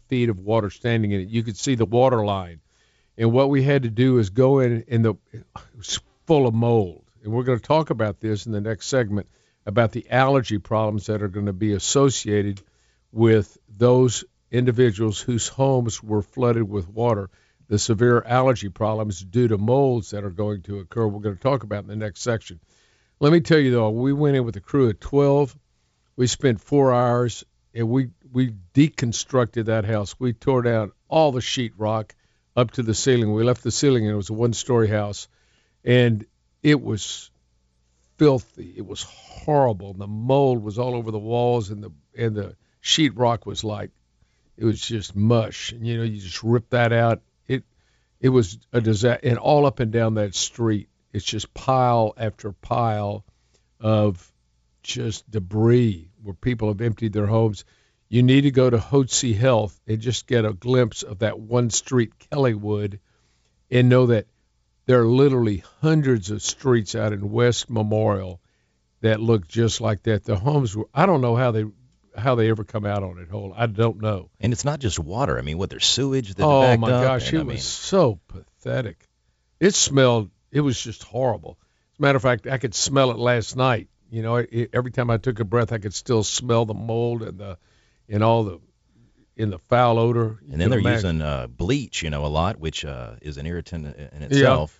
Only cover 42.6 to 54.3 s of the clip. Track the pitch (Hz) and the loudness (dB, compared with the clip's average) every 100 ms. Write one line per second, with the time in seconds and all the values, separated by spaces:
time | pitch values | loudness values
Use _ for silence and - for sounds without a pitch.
42.6 | _ _ - - 151 104 120 117 104 - | _ _ -2 2 2 2 0 0 -6 -10
43.6 | 107 104 98 _ _ _ _ _ _ - | -8 -8 -12 _ _ _ _ _ _ -4
44.6 | 113 95 - 113 - 101 107 117 101 - | -2 -2 -4 -8 -6 0 2 2 0 -6
45.6 | - 120 113 117 113 104 92 - 113 120 | -12 -8 -6 -4 -4 -6 -12 -6 0 0
46.6 | - 120 117 117 117 110 _ _ - 131 | 2 0 2 2 2 0 _ _ -6 -6
47.6 | - _ _ _ _ _ 131 127 104 - | -8 _ _ _ _ _ 2 4 2 -2
48.6 | _ 123 110 104 120 117 127 117 143 147 | _ -2 0 2 2 0 0 0 2 4
49.6 | 143 - 113 117 113 110 104 - - - | 4 0 -2 0 0 0 -4 -4 -8 -2
50.6 | 113 104 - _ _ 107 - 107 - - | -2 -2 -6 _ _ -10 -6 -8 -10 -8
51.6 | - 131 123 117 110 - 110 - 107 - | -2 2 2 2 0 -2 -8 -8 -12 -12
52.6 | - 123 117 107 101 101 - _ _ _ | -6 -2 -2 -2 -4 -6 -12 _ _ _
53.6 | _ _ 110 110 104 90 - | _ _ 0 2 2 0 -10